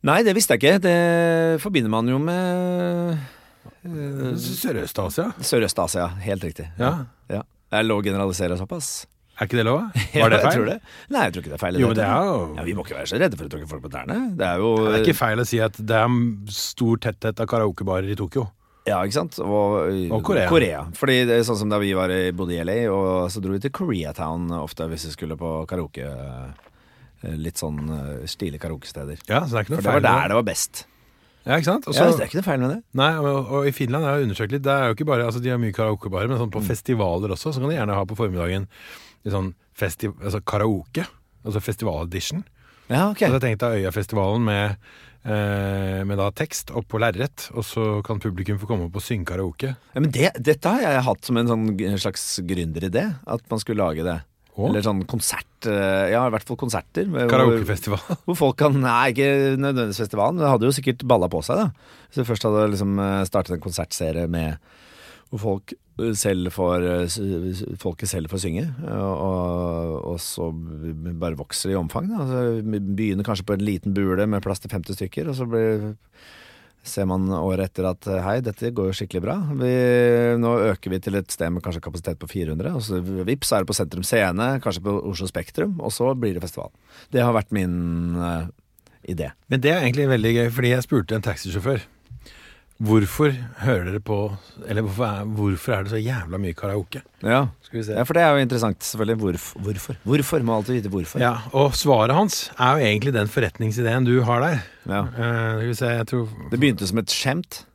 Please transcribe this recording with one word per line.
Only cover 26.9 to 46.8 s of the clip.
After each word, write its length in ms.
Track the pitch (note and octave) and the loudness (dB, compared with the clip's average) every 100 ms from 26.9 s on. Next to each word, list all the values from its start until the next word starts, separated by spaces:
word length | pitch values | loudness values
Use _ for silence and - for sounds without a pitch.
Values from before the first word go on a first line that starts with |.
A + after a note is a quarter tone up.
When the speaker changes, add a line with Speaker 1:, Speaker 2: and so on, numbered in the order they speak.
| _ - _ | _ -20 _
Speaker 1:
eh, 120 | - D#2+ | -10 -6
litt 240 | D#2+ - | -6 -6
sånn, 180 | D#2+ D2+ D2+ | -6 -6 -6
eh, 340 | D#2 C#2 C#2 E2+ | -6 -6 -8 -10
stilige 360 | - F#2+ D2 | -8 -8 -6
karaokesteder. 580 | E2 D#2 - - C#2+ D2+ - | -8 -10 -12 -12 -12 -12 -2
Speaker 2:
Ja, 140 | A2+ | 0
så 80 | E3 | 0
det 60 | A#2 | -2
er 60 | G2 | -2
ikke 80 | D#3+ | -2
noe 60 | |
Speaker 1:
For 0 | |
det 100 | - | 2
var 80 | C3+ | 4
Speaker 2:
feil 20 | |
med 200 | B2+ F2+ | 6 4
Speaker 1:
der 60 | F2+ | 4
det 100 | G#2+ | 2
var 60 | A2 | 2
best. 380 | - - - - _ _ _ _ _ - | -2 -6 -8 -18 _ _ _ _ _ 0
Speaker 2:
Ja, 100 | D3 | 2
ikke 80 | D#3 | 2
sant? 180 | G#3 - | 0 0
Og 80 | |
Speaker 1:
Ja, 60 | - F3 | 4 6
Speaker 2:
så 60 | - | 4
Speaker 1:
det 80 | |
er 40 | - | 0
ikke 100 | E3+ | -2
noe 80 | F#3+ | 0
feil 120 | C#3 | 0
med 100 | B2+ | 0
det. 100 | F#3+ - | -2 -6
Speaker 2:
Nei, 160 | C3 C#3+ D#3+ | 2 2 2
og, 340 | C#3+ C#3 B2 | 0 0 -2
og 140 | C3+ C#3+ | 0 0
i 40 | |
Finland 320 | C3+ B2+ C#3 | 0 -2 0
har 120 | D3+ C#3+ | 0 2
jeg 80 | C3 | 0
undersøkt 240 | F#2+ G#2+ | -2 -2
litt, 100 | C#3 | 0
det 80 | C#3 | 2
er 160 | C#3 B2+ | 2 2
jo 60 | A2 | 0
ikke 100 | D3+ | 0
bare, 180 | B2+ A#2+ | 2 0
altså 120 | A#2 | -2
de 80 | B2 | -2
har 80 | B2 | 0
mye 140 | A#2 G2+ | 0 0
karaokebarer, 520 | A2+ G#2 G#2 F#2 A2 | 0 0 -2 -2 0
men 100 | B2+ | 0
sånn 100 | A#2 | -2
på 100 | G#2 | -2
Speaker 1:
Mm. 40 | G#2 | -2
Speaker 2:
festivaler 600 | A2+ - A#2+ F#2+ F2 G2+ F#2 | -4 0 0 2 0 -2 -4
også, 160 | D#3 | -4
så 60 | C3+ | -2
kan 80 | C3+ | -2
de 80 | D#3+ | -2
gjerne 180 | G#2 | 0
ha 100 | G2 | 0
på 120 | F#2+ G#2+ | -2 -2
formiddagen 500 | A2+ F2+ F2 F#2+ F#2+ - - - - _ - | -2 -2 -2 -2 -6 -12 -20 -20 -20 _ -6
i 40 | |
sånn 220 | G2 F#2+ F2 _ - | -4 -4 -8 _ -4
festi-, 380 | G2+ - G#2+ - | -4 -2 -6 -6
altså 180 | G2 G2+ | -6 -4
karaoke, 640 | - G#2 G#2+ G2 E2 - F3+ - _ _ | -2 0 0 0 -2 -6 -6 -10 _ _
altså 160 | A2+ G#2+ | -6 -4
festivaledition. 840 | - G#2 A2 D2+ E2+ F#2 - D#3+ - _ - _ _ | -4 -4 -4 -4 -4 -6 -6 -8 -10 _ -20 _ _
Speaker 1:
Ja, 220 | B2+ G3 | 0 0
ok. 120 | G#3 F#3+ | 2 2
Speaker 2:
Og 80 | C3 | 2
så 40 | |
tenkte 280 | B2 G#2+ A#2+ | 2 0 0
jeg 160 | A2 | 0
Øyafestivalen 600 | F#2+ F#2+ G2+ G#2+ F#2+ A2 | 0 -2 -2 0 0 2
med, 320 | A#2 G2+ G#2 G2 - - - - | 2 2 0 -2 -10 -20 -20 -14
eh, 800 | - G#2+ G#2 G2+ G2 G2 F#2+ F#2+ | -4 0 0 0 0 -2 -2 -2
med 120 | G2 G2+ | -2 0
da 120 | G2 | -2
tekst 400 | - D#3 - - | -2 -6 -6 -6
opp 160 | A#2 | -8